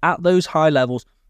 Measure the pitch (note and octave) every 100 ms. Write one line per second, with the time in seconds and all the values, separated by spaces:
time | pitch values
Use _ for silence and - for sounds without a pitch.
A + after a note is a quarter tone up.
0 | E3 E3 F3 F#3 - D#3+ D#3 C#3+ B2+ B2
1 | - _ _